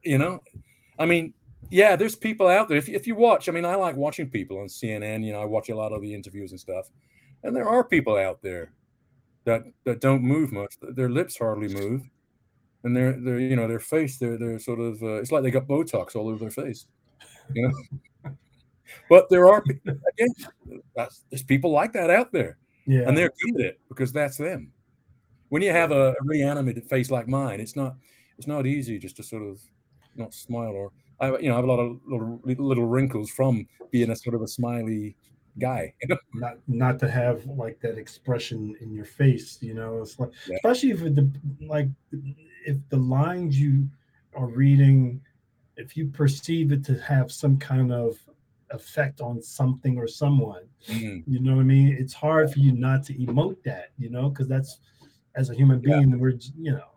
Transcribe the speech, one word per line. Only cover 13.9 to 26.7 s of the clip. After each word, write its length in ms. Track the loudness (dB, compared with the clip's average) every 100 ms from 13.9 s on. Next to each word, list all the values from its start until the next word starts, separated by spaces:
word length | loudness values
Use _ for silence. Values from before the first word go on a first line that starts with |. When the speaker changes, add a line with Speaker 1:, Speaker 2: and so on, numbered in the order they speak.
| -2 -2 -4
Speaker 1:
they're, 200 | -6 -4
they're 220 | -6 -8
sort 200 | -8 -6
of, 220 | -6 -6
uh, 120 | -6 -6
it's 160 | -2
like 100 | 0
they 80 | 2
got 160 | 0 0
Botox 480 | -2 -2 -4 -6 -6
all 120 | -6
over 100 | -6
their 120 | -8
face, 360 | -8 -10 -10 -16 _ _ _ -20 -20 _
you 80 | -2
know? 100 | -2
<laughs> 80 | -2 -10 -18 _ _ -18 -18 _ _ _ _ _ -20 _
But 200 | 8 10
there 180 | 8 10
are 140 | 8
pe-, 120 | 4 -4 -6 -4 -4
again, 680 | 0 -2 -2 -16 _ -20 -20 _
that's, 300 | -10 -10 -10 _
there's 120 | -14
people 280 | 0 2 4
like 200 | 2 0
that 160 | 0 4
out 220 | 4 4
there. 260 | -2 -2 -6 _ _ 2
Speaker 2:
Yeah. 220 | 2 4
Speaker 1:
And 80 | 4
they're 140 | 2 0
good 180 | -4 -2
at 60 | -2
it 140 | -4 _
because 240 | -6 -4
that's 240 | -2 -4 -4
them. 360 | -6 -6 -12 _ _ _ _ _ _ _ _
When 140 | -2
you 80 | 2
have 200 | 2 4
a, 180 | 4 4
a 20 | 2
really 180 | -2 0
animated 420 | 0 0 -2